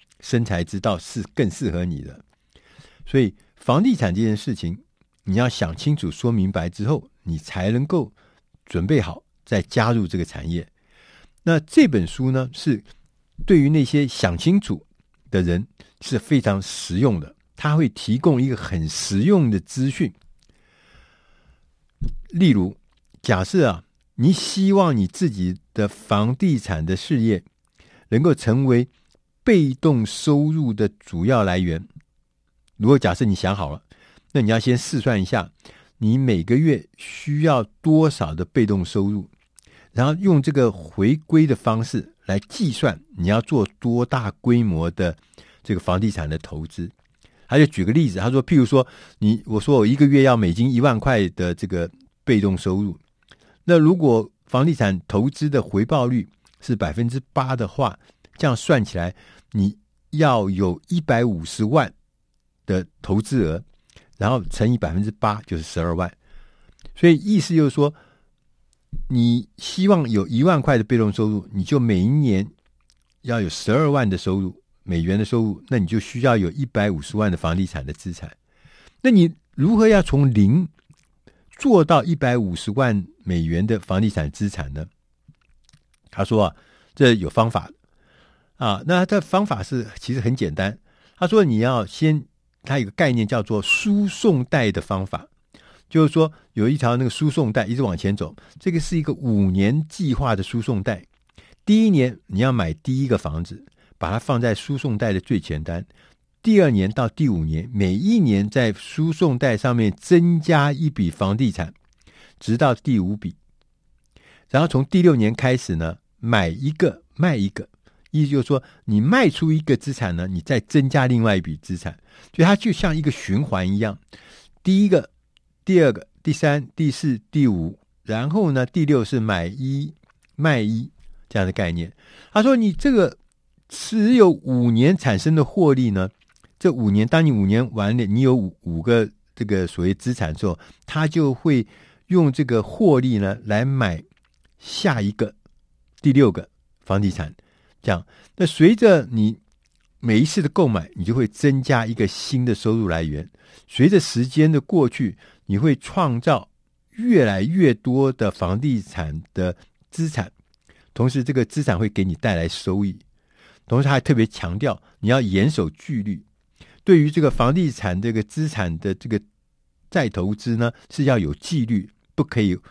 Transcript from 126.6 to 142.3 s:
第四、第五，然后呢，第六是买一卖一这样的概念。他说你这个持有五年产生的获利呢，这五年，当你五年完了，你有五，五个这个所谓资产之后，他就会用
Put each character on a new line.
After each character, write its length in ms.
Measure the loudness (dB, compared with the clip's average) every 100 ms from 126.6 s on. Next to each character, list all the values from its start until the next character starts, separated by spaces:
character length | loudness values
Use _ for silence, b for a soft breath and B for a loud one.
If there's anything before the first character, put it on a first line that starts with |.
| -4
第 160 | -4 -4
四、 300 | -2 -4 -4 -4
第 180 | 0 2
五， 300 | 0 -4 -10 _ _
然 260 | -8 -6 -2
后 220 | 0 0
呢， 140 | 0 -2
第 200 | 0 2
六 180 | 2
是 160 | 0 -2
买 260 | 0 -2 -4
一 480 | -6 -6 -6 -8 -14 _ _ _ -4
卖 240 | 0 0
一 280 | 0 -2 -6 _ -20 -20 -8
这 100 | -4
样 80 | -2
的 60 |
概 180 | -2 -4
念。 220 | -4 -8 -12 b b b
他 100 | 0
说 140 | 2 2
你 160 | 0
这 200 | 0 0
个 260 | 2 0 -2 _ _ _ _ _
持 460 | -16 -6 0 4
有 180 | 6 6
五 400 | 4 0 0 2
年 260 | 4 4 2
产 220 | 0 0
生 160 | 2 2
的 100 | 2
获 280 | 2 2 4
利 160 | 0
呢， 180 | 0 -4 -8 _ _ _ _
这 140 | -2
五 180 | 0 2
年， 180 | 2 2
当 160 | 2
你 80 | 2
五 140 | 2 2
年 260 | 2 0
完 220 | -2 -2 -2
了， 100 | 0
你 140 | 2
有 140 | 2 2
五， 220 | -2 -8
五 200 | -8 -4
个 260 | 2 2 0 _ _ -10
这 100 | -2
个 220 | -2 -2
所 180 | -2 -2
谓 80 |
资 180 | -2 -4
产 220 | -4 -4
之 140 | -4 -4
后， 100 | -6 b b b
他 200 | -2 -2
就 240 | 0 0
会 360 | 0 0 0 -2 b b b b
用 240 | 2 2